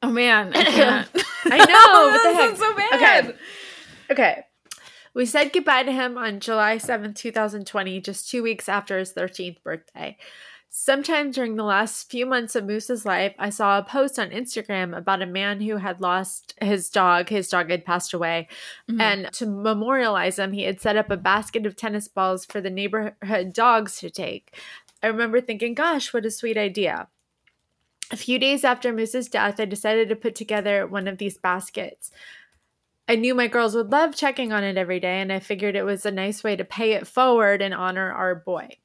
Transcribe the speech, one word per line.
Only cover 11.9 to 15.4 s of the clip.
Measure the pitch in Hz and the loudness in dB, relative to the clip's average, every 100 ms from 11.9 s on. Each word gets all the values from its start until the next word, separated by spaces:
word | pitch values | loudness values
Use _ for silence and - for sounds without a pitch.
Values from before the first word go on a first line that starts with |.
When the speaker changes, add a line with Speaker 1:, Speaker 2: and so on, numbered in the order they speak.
| - - | -4 -10
Speaker 2:
few | 247 254 | -6 -2
months | 254 233 247 | -2 -2 -6
of | 202 | -4
Moose's | 214 214 247 208 | -6 -4 -6 -2
life, | 180 190 196 | -2 -2 -4
I | 202 | -8
saw | 208 208 202 | -2 2 2
a | |
post | 202 277 277 277 | 0 -2 -2 -2
on | 196 | -6
Instagram | 214 247 - 214 196 185 170 | -6 -8 -10 -6 -4 -4 -6
about | 175 196 | -2 -2
a | 185 | -2
man | 180 | -4